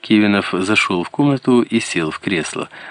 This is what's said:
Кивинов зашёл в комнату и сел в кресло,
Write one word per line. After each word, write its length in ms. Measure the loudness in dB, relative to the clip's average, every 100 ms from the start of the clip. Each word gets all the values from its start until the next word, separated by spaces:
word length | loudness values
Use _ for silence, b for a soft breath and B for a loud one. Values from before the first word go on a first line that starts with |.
Кивинов 500 | 2 2 4 2 0
зашёл 500 | -4 0 0 2 -2
в 80 | -4
комнату 520 | 0 0 2 2 2
и 180 | 4 -2
сел 320 | -2 -4 -4
в 80 | -4
кресло, 480 | -4 -4 -4 -8 -10 B B